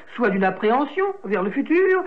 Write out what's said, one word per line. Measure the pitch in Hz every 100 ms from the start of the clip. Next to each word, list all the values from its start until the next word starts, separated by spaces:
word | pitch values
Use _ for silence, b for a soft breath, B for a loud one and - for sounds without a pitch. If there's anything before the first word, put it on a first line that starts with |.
| -
soit | - 220
d'une | 190
appréhension | 190 180 214 254 285 381 392 381
vers | 202 196
le | 196
futur, | 269 - 330 381 370